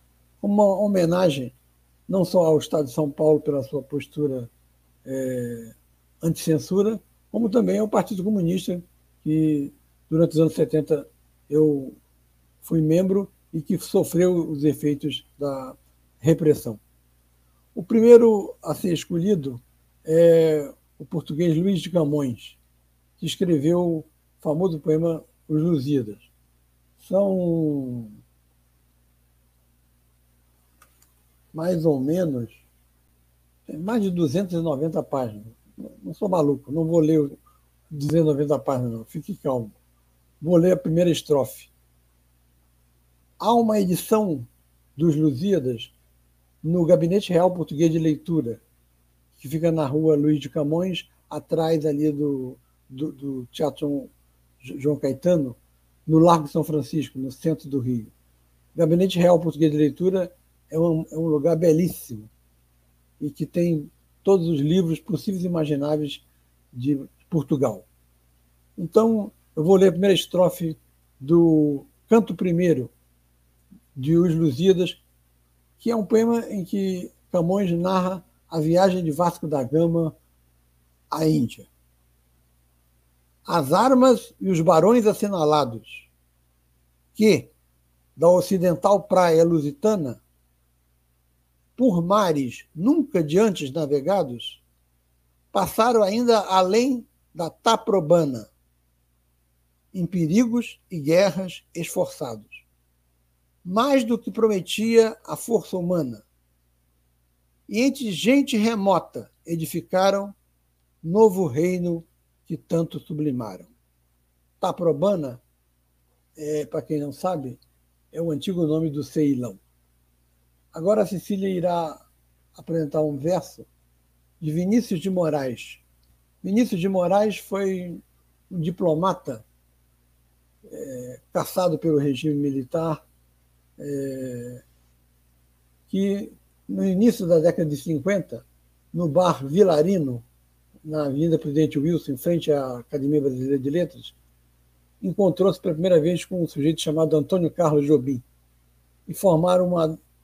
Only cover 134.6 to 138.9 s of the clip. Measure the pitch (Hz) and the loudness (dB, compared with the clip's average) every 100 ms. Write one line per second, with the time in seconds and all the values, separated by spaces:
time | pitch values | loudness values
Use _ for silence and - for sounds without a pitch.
134.6 | _ _ _ _ _ _ _ _ _ _ | _ _ _ _ _ _ _ _ _ _
135.6 | _ _ _ 190 196 202 220 - _ _ | _ _ _ -4 -2 -4 -8 -18 _ _
136.6 | - 196 196 185 233 - 175 165 165 - | -10 -4 -2 2 2 2 2 4 4 0
137.6 | 156 143 170 151 170 202 - 117 _ _ | -4 -4 -6 -4 -2 -4 -4 -14 _ _
138.6 | _ _ _ | _ _ _